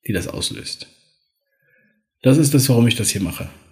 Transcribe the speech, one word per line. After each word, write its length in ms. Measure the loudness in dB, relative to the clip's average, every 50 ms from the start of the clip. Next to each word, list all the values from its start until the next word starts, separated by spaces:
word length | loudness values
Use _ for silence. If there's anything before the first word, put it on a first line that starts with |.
| _ -4
die 60 | -6
das 140 | -4 -4 -6
auslöst. 600 | -8 -8 -8 -8 -10 -10 -12 -14 -14 -14 -16 _ _ _ _ _ _ _ _ _ _ _ _ _ _ _ _ _ _ _ _ _ _ _ _ _ _ _
Das 160 | 2 4 4 4
ist 160 | 4 4 2
das, 160 | 2 2 4
warum 180 | 4 4 4 2
ich 80 | 2
das 140 | 0 -2 -4
hier 120 | -2 -4
mache. 280 | -4 -6 -6 -10 -12 -14 -16 -20 _ _